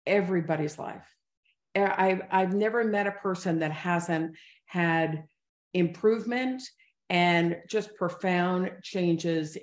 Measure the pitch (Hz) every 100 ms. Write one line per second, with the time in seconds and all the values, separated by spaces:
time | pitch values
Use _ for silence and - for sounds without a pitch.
0 | - 202 185 180 156 156 151 - - -
1 | - _ _ _ _ _ _ 196 196 -
2 | 190 185 - 190 185 202 214 233 220 208
3 | 202 202 196 180 190 160 156 151 180 170
4 | 170 160 160 - - _ _ 180 170 165
5 | 160 156 - _ _ _ _ 185 170 -
6 | 214 226 226 247 254 254 - - _ _
7 | - 180 175 170 170 170 - 214 208 -
8 | 175 170 190 175 180 180 185 - - 190
9 | 175 165 170 165 156 -